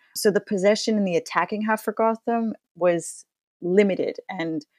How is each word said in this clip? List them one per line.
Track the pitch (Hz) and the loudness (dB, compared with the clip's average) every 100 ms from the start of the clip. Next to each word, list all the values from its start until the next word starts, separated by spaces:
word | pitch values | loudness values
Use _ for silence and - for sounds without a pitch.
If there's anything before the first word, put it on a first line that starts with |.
| _ - | _ -2
So | 214 | 0
the | 196 | 0
possession | - 202 196 214 - 214 | -2 0 2 2 0 0
in | |
the | 196 165 | 0 0
attacking | - 170 175 214 | 0 -2 -2 -2
half | 214 220 | -2 -2
for | - | -2
Gotham | 208 226 220 - 233 226 - _ 170 | 0 0 0 -2 -2 -2 -6 _ 0
was | 175 170 - - - _ _ _ | 0 2 -2 -14 -20 _ _ _
limited, | 175 190 202 180 135 - - | 2 4 4 2 -4 -6 -10
and | 190 165 160 - | -6 -4 -6 -8